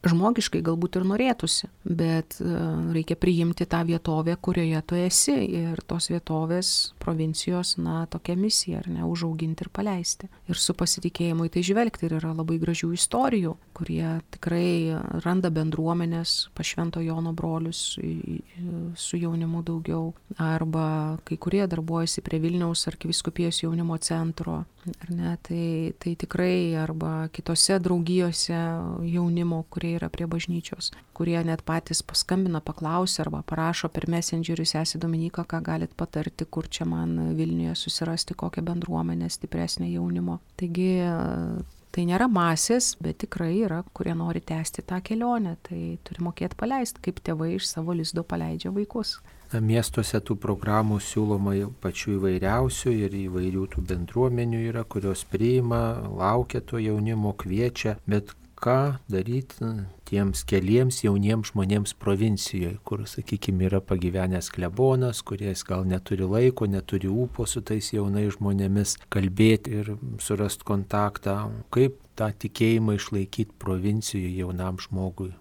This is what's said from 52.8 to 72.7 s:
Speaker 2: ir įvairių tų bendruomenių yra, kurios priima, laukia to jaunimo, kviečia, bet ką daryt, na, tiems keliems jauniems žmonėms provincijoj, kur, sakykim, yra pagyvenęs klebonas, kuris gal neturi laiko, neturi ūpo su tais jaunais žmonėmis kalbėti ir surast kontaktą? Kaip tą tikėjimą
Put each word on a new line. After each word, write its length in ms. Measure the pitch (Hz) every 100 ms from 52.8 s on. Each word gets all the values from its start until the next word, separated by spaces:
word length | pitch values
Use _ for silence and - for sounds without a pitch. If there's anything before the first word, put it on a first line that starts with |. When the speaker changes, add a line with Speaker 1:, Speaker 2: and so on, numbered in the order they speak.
| 127
Speaker 2:
ir 220 | 113 98
įvairių 540 | 98 95 90 92 95 95
tų 160 | - -
bendruomenių 800 | 90 85 120 127 120 120 113 113
yra, 160 | 117
kurios 400 | 113 104 98 92
priima, 800 | - 98 117 127 120 117 113 117
laukia 560 | 104 98 95 117 123 123
to 220 | - 120
jaunimo, 480 | 107 104 107 113 104
kviečia, 640 | 101 92 98 120 - 110 107
bet 320 | - 104 101 - -
ką 440 | - 120 131 143 131 -
daryt, 440 | 95 107 123 131 -
na, 260 | 113 110 92 -
tiems 380 | - 98 98 -
keliems 600 | - 98 92 117 127 -
jauniems 460 | 110 101 101 110 107
žmonėms 400 | 104 95 104 101
provincijoj, 840 | - 104 98 113 101 - 95 87 101
kur, 220 | - 104
sakykim, 540 | 104 - - 101 - 95
yra 200 | 92 95
pagyvenęs 680 | - 92 90 92 92 92 -
klebonas, 680 | - 87 101 131 131 127 110
kuris 400 | - 101 101 92
gal 200 | - 92
neturi 400 | 95 92 - 95
laiko, 400 | 92 107 127 123 104
neturi 440 | 98 - 98 95
ūpo 320 | 107 123 - 113
su 140 | 120
tais 300 | 104 107 -
jaunais 400 | 107 101 101 104
žmonėmis 640 | - 101 98 98 101 101 - -
kalbėti 640 | 104 95 95 110 110 - 107
ir 100 | 104 107 127
surast 500 | 107 - 104 101 -
kontaktą? 720 | - 101 98 104 104 - 101 101 110 110 -
Kaip 300 | 120 135 131 -
tą 180 | - 107
tikėjimą 640 | 104 104 - 113